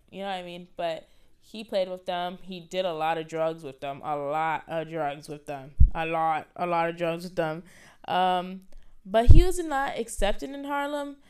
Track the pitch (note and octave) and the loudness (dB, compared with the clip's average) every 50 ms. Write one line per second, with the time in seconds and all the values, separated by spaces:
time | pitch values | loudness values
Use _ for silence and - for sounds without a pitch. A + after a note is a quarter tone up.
0 | _ _ - F#3+ G3 G3 F#3+ F3+ F3+ F3 F3 F3 F3 - - - F3 E3 D#3+ E3 | _ _ -16 -12 -10 -10 -10 -10 -10 -14 -16 -16 -18 -16 -10 -8 -6 -6 -6 -8
1 | - _ - - - - - _ _ - - G#3+ A3+ - A3 G3 F#3 F#3 F#3 F#3 | -14 _ -20 -20 -20 -20 -20 _ _ -18 -16 -16 -12 -6 -4 -4 -4 -4 -6 -10
2 | - F#3+ F3+ F3 F3 F3+ F#3 - F3 F#3 F#3+ F3 E3 - F3+ F#3 F#3+ F3+ D#3+ D#3 | -8 -6 -6 -4 -6 -6 -8 -12 -14 -14 -14 -14 -12 -6 -6 -4 -4 -4 -4 -4
3 | D#3 D#3+ E3 D#3+ D#3+ D#3 D#3+ D#3+ D#3+ D#3+ E3 E3 D#3+ C3+ C3+ - C#3+ C#3 C#3 C3+ | -4 -2 -2 -4 -6 -6 -4 -4 -2 -2 -4 -6 -12 -16 -12 -10 -10 -10 -10 -8
4 | - D3 D3+ D3 C#3+ C#3 D3+ D#3 D#3+ D#3+ D3+ D3 - - E3 E3 D#3 D#3 E3 D#3+ | -8 -6 -6 -4 -4 -4 -4 -4 -2 -4 -4 -6 -8 -8 -8 -8 -8 -6 -6 -6
5 | D3+ C#3+ C#3+ D3+ D3 - D3 D3 - - C#3+ C3+ C3+ D3+ - - - - - E3+ | -6 -6 -6 -10 -14 -16 -16 -14 -12 -12 -12 -12 -14 -8 4 6 6 6 6 -2
6 | D#3+ D#3+ E3 D#3+ D#3+ D#3+ D#3 D3+ - - _ - F3 F3 E3+ E3 E3 E3+ E3+ E3+ | -6 -4 -4 -2 -2 -2 -2 -4 -6 -12 _ -8 -6 -4 -2 -2 -2 -4 -6 -6
7 | F3 E3 E3 E3+ F3+ F3+ - F3+ E3 D#3 D#3 E3 - - - - - - - - | -6 -6 -6 -6 -10 -8 -6 -6 -6 -6 -6 -10 -14 -18 -20 -20 -20 -20 -20 -18
8 | - - - F3+ F#3 F#3 F3+ F3+ F3+ F#3 F#3 F#3+ - - - - - - - - | -10 -4 -2 0 0 0 0 -2 -4 -8 -12 -16 -16 -18 -20 -18 -18 -20 -20 -20
9 | - F#3+ G3 A3+ A#3+ B3 - E4+ F4 F#4 F#4 F4+ E4 D#4+ C#4 C4+ C#4 - - - | -12 -2 -2 4 12 12 12 12 12 10 4 -2 -4 -4 -4 -4 -4 -6 -6 -8
10 | A3 - - - G3+ G3+ G#3 - C#4 C4+ C#4 C#4 C#4 C#4+ C#4+ C#4+ C#4+ C#4+ D4 C#4+ | -10 -8 -4 -2 -2 -2 -2 -4 -6 -10 -10 -12 -8 -6 -6 -6 -4 -6 -6 -8
11 | C#4+ C#4+ C#4+ - - | -8 -10 -14 -18 -20